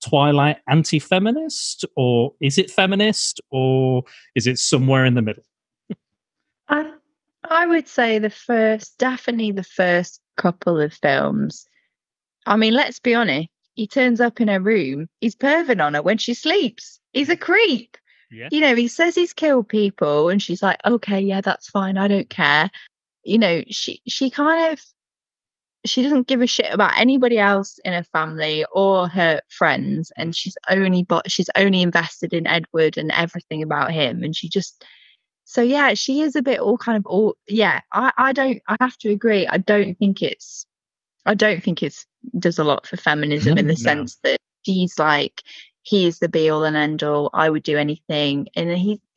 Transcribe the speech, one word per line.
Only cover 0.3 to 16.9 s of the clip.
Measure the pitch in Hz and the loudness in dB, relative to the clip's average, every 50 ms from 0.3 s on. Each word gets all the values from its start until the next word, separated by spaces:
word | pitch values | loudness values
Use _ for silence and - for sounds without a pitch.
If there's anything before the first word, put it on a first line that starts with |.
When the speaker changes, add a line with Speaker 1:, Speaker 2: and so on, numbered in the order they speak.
| 147 143 139 147 151 - _ - | 4 4 4 2 0 -2 _ 0
Speaker 1:
anti-feminist, | 135 160 156 - - 151 - - 185 185 190 214 240 302 320 311 - - - - - - - - _ | 2 2 2 2 0 -2 0 0 0 0 0 0 -2 -2 -4 -6 -8 -8 -8 -8 -8 -10 -10 -8 _
or | - 131 123 123 120 120 139 - _ | -2 0 2 2 2 0 0 -2 _
is | - 139 139 - | -4 -2 0 0
it | 185 - | -2 -2
feminist, | - - 190 190 196 196 208 214 214 - - - - - - _ | 0 0 0 2 2 2 0 0 0 -2 -4 -6 -8 -10 -12 _
or | - 131 131 131 131 131 131 131 131 127 123 - - - - _ - | -4 -2 0 2 2 2 2 2 0 0 -2 -4 -12 -20 -20 _ -4
is | - 107 | -2 0
it | 123 127 120 | 0 0 -2
somewhere | - - - 135 127 131 135 131 131 | 0 0 2 2 4 4 4 4 4
in | 131 123 | 4 4
the | 123 113 | 2 0
middle? | 107 104 - - _ _ _ _ _ _ _ _ - 196 - _ _ _ _ _ _ _ _ _ _ _ _ _ - | -2 -4 -8 -12 _ _ _ _ _ _ _ _ -16 -16 -16 _ _ _ _ _ _ _ _ _ _ _ _ _ -4
Speaker 2:
I, | 294 294 311 311 - - _ _ _ _ _ _ _ _ - - | -4 -2 -2 -6 -10 -18 _ _ _ _ _ _ _ _ -8 -2
I | 320 330 349 | 0 0 2
would | 339 339 330 277 - | 2 0 0 -2 -2
say | - - 240 233 220 214 | -2 0 0 2 2 0
the | 208 214 | 0 -2
first, | - - - - 240 226 220 220 220 220 - - _ - | -6 -8 -6 -2 0 2 2 2 0 -2 -4 -10 _ -4
definitely | 254 254 254 247 - - 240 226 226 214 202 | -4 -4 -4 -4 -6 -4 -4 -2 -2 -4 -4
the | 196 180 | -6 -8
first | - - - 185 180 175 175 180 - - - _ _ _ | -6 -4 -2 0 2 2 0 0 -2 -8 -18 _ _ _
couple | - - 180 175 - - 180 175 156 | -2 -2 -2 -2 -2 0 0 0 2
of | 151 151 - | 0 -2 -2
films. | - - 147 139 135 143 143 139 - 143 156 - - - _ _ _ _ _ _ _ _ _ _ _ _ _ _ _ _ | -2 0 0 2 2 0 0 -2 -2 -4 -4 -6 -10 -18 _ _ _ _ _ _ _ _ _ _ _ _ _ _ _ _
I | - 202 | 0 2
mean, | 214 220 220 226 | 2 4 4 4
let's | 254 294 - - - | 2 0 0 -4 -4
be | - 254 233 | -2 0 0
honest, | 233 233 190 131 143 160 - _ _ _ _ _ | 2 2 0 0 -2 -4 -6 _ _ _ _ _
he | - 220 | -10 -10
turns | 202 - 277 254 254 240 220 | -4 0 2 2 2 2 2
up | 240 240 233 - | 2 0 0 0
in | 240 214 | 0 0
her | 202 190 | 0 0
room, | 185 202 226 208 160 131 135 143 160 170 _ _ | 2 2 2 2 0 -2 -4 -6 -8 -10 _ _
he's | - 240 - | -4 -4 -4
perving | - - 277 294 330 339 285 240 185 | -2 0 0 2 2 2 0 0 0
on | 156 147 147 | 0 0 0
her | 147 151 | 0 0
when | 170 214 220 | 0 0 0
she | - - 240 | -2 -4 -6
sleeps. | - - 311 330 403 339 226 - - - - | -4 -2 0 0 0 0 -2 -4 -8 -16 -20